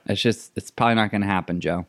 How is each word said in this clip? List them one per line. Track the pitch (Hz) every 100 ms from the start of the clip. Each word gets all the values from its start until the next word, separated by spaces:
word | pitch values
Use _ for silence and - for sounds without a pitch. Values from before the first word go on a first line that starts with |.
| -
It's | 101
just, | 117 110 - -
it's | -
probably | - 117 113
not | 104
gonna | 104 98
happen, | 92 87 87
Joe. | 82 90